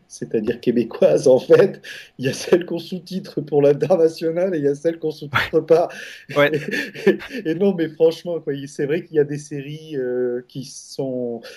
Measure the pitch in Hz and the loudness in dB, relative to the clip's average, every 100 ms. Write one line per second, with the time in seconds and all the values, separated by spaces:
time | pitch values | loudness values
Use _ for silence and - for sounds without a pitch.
0 | - - 123 117 107 120 - 117 113 - | -16 -14 -6 -4 -2 -2 0 0 -2 2
1 | - 147 151 127 - 160 196 - - - | 2 4 6 4 6 6 6 0 -14 -18
2 | - - 131 - - 175 170 170 - 180 | -18 -6 -6 -4 0 0 2 -8 -8 -12
3 | - 185 - - 147 147 143 143 147 180 | -8 -10 -8 -8 -2 4 4 4 2 4
4 | 160 160 165 165 190 170 139 143 165 165 | 4 2 -4 -2 -2 0 0 0 -2 -2
5 | 156 151 147 - - 160 156 165 170 - | -6 -8 -4 -2 0 0 4 4 4 -4
6 | - - - 143 147 156 - - - - | -16 -18 -4 2 4 2 -4 -6 -6 0
7 | - 160 - 262 160 160 202 180 156 151 | 2 2 -2 -6 -4 0 2 2 -2 -4
8 | 165 156 180 165 151 139 139 - 139 220 | -6 -6 -8 -8 -6 -8 -8 -6 -4 -4
9 | - 151 147 147 147 147 139 156 160 143 | -2 -2 0 -4 -10 -12 -10 -14 -10 -6
10 | 127 123 123 123 123 143 127 - - - | -4 -2 -2 -4 -8 -12 -14 -16 -14 -8
11 | 135 127 120 117 - | -6 -6 -6 -8 -12